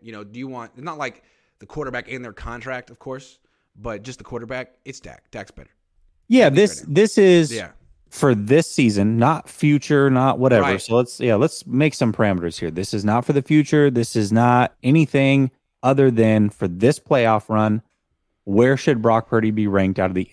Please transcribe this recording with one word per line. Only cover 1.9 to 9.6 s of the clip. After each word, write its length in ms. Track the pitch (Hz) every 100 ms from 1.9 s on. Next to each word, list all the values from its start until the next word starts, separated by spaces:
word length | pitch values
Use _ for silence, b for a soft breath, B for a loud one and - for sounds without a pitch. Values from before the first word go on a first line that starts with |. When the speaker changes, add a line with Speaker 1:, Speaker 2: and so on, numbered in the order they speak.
| 123 120
Speaker 1:
and 140 | 127
their 80 | 123
contract, 560 | 98 117 117 127 127 -
of 80 | 120
course, 400 | 135 131 - _ _ _ _ _
but 260 | 113 104
just 160 | 120 127
the 60 |
quarterback? 480 | - 120 117 127 123 _
It's 140 | 135 127
Dak. 300 | 82 60 _
Dak's 200 | 113 92
better. 180 | - 67 _ _ _ _ _ -
Speaker 2:
Yeah, 180 | 254 170
Speaker 1:
At 80 |
least 180 | 139 202
Speaker 2:
this, 80 | -
Speaker 1:
right 80 | -
now. 60 |
Speaker 2:
this 240 | 151 214 -
is 340 | 190 175 151
Speaker 1:
Yeah. 180 | 113 87 - _ _ _
Speaker 2:
for 240 | - 143
this 360 | 110 104 147 160
season, 460 | - 120 101 104 113
not 300 | 127 160 -
future, 640 | -